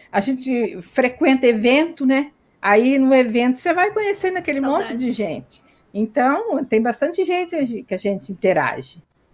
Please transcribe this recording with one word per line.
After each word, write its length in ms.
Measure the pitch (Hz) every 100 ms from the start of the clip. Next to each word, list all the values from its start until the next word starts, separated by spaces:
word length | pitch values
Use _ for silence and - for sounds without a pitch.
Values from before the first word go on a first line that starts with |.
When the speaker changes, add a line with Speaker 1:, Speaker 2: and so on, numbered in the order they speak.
| -
Speaker 1:
A 100 | 196
gente 640 | 233 254 262 240 214 185
frequenta 640 | - - 247 254 277 262 247
evento, 580 | 220 240 277 330 -
né? 280 | 262 269 294 _ _ _
Aí 380 | 196 208 254 277
no 160 | 262
evento 420 | 262 240 240 247 254
você 160 | 349
vai 180 | 349 403
conhecendo 440 | 415 415 403 370 370
aquele 240 | 339 277
Speaker 2:
Saudade. 320 | 269 330 440
Speaker 1:
monte 60 | 247
de 120 | 247
gente. 500 | 214 175 123 - - _ _ _
Então, 720 | 202 220 277 262 285 453 320
tem 160 | - 220
bastante 440 | 240 233 294 370
gente 580 | 349 359 349 320 247 214
que 120 | -
a 40 | 185
gente 320 | 202 190 -
interage. 720 | 180 185 165 123 131 - 165 _ _ _